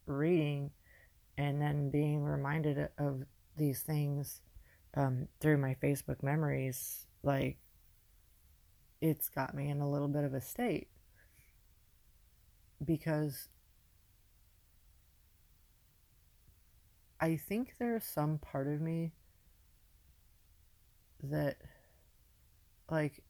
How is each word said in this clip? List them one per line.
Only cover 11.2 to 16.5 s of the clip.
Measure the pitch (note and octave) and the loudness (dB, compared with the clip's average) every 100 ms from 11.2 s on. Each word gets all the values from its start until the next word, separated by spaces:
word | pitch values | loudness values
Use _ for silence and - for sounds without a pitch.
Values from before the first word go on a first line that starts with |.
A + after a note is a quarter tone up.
| - - - - - - _ _ - - - - - - - - | -20 -20 -20 -20 -20 -20 _ _ -20 -20 -20 -20 -20 -20 -20 -6
Because | C#3+ D#3 - D3+ D3+ D3 - - - - _ _ _ - - - - - _ - - - - - - - - - - - _ _ _ - - _ - | 0 0 2 0 0 -4 -12 -20 -20 -20 _ _ _ -20 -20 -20 -20 -20 _ -20 -20 -20 -20 -20 -20 -20 -20 -20 -20 -20 _ _ _ -20 -20 _ -20